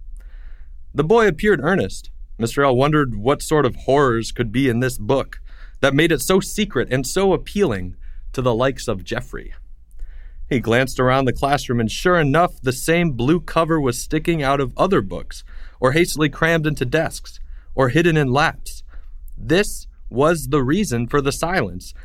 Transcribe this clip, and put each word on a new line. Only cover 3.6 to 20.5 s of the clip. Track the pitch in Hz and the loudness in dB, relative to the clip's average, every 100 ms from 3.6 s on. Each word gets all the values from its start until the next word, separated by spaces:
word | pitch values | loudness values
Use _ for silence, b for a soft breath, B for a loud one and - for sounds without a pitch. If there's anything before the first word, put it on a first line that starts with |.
| 127 | 2
of | - | 0
horrors | - 139 131 113 110 | 2 4 4 2 -2
could | - 113 | -4 -2
be | 120 135 | 0 2
in | 117 | 2
this | 127 123 | 0 -2
book | 104 135 - - - b b b | 0 0 0 -8 -16 b b b
that | 139 139 | 2 4
made | 165 | 4
it | 147 | 2
so | - 190 | 2 2
secret | - - 208 131 104 | 2 -2 -2 0 0
and | 131 - | 0 0
so | 185 196 | 0 2
appealing | 151 - 208 175 98 90 - b b b | 0 -2 0 0 0 -4 -8 b b b
to | - | -2
the | 123 | 0
likes | 113 135 123 - | 2 0 -2 -4
of | 95 | -6
Jeffrey. | - 113 123 60 - - - - - - b b b b b | -4 -6 -6 -8 -10 -14 -16 -18 -16 -12 b b b b b
He | 127 | 0
glanced | 110 117 131 - | 2 2 2 2
around | 127 131 131 | 2 4 2
the | |
classroom, | 110 139 143 - 120 | 0 0 0 0 0
and | 110 | 0
sure | - 185 175 | 0 2 4
enough, | 143 156 175 - | 4 4 2 0
the | 131 | -4
same | 123 - 170 170 | -2 2 2 2
blue | 117 127 175 | 0 2 2
cover | - 165 160 160 | 0 0 2 2
was | 131 117 | 0 -2
sticking | - 156 165 165 | -2 -2 0 0
out | 135 143 | 2 2
of | 127 - | 0 2
other | 190 175 | 2 2
books, | 98 85 - - - b b b | 0 -6 -10 -14 -14 b b b
or | 127 | 2
hastily | 156 180 135 151 | 4 2 2 0
crammed | - 160 165 151 | 2 2 2 2
into | 147 127 | 0 0
desks, | 156 156 - - - b b b - | 0 0 -6 -12 -12 b b b 0
or | 131 | 2
hidden | 147 170 156 | 4 4 4
in | 135 | 2
laps. | 135 156 - - - - b b b b - | 2 0 -2 -10 -12 -12 b b b b -8
This | 110 175 214 - - - - | 0 2 2 -4 -12 -16 -6
was | 113 151 170 | 2 2 2
the | 127 | 2